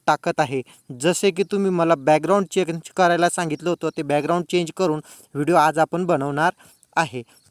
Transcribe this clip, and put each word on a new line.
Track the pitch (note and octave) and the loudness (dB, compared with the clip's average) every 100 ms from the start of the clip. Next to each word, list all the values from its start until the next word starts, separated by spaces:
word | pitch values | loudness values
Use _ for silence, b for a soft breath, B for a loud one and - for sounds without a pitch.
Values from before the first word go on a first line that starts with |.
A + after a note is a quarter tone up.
| - | 0
टाकत | D3+ - D#3+ | 0 -2 -2
आहे. | D3 C3+ - b _ B2+ | -2 -2 -8 b _ -4
जसे | D#3+ F3 G3+ | -2 2 0
की | E3+ | 0
तुम्ही | G3 G3+ G3 | -2 0 0
मला | F3+ E3 D#3+ | 0 2 2
बॅकग्राऊंड | C3+ D3+ D#3+ G3+ F#3+ | 4 2 4 0 0
चेंज | G3 E3 E3 - - | -2 -2 -6 -8 0
करायला | F3 F3 F3 | 2 4 2
सांगितलं | - E3+ D3+ E3 | 0 -4 -4 -4
होतं, | E3 D#3+ D#3 | -4 -4 -6
ते | |
बॅकग्राऊंड | C#3+ D3 D3+ E3+ F3 | -2 -2 0 -2 0
चेंज | F3+ E3+ - | -2 -4 -2
करून | F#3 D#3 B B B | -2 -2 B B B
व्हिडिओ | C#3 D3 F3 | -6 2 4
आज | D3+ D3+ | 4 2
आपण | D#3 E3+ F3+ | 0 0 0
बनवणार | D#3 C#3 C#3+ E3 - b b _ - | 0 0 0 -2 -2 b b _ -4
आहे. | D#3 B2+ A#2 b _ | -4 -6 -14 b _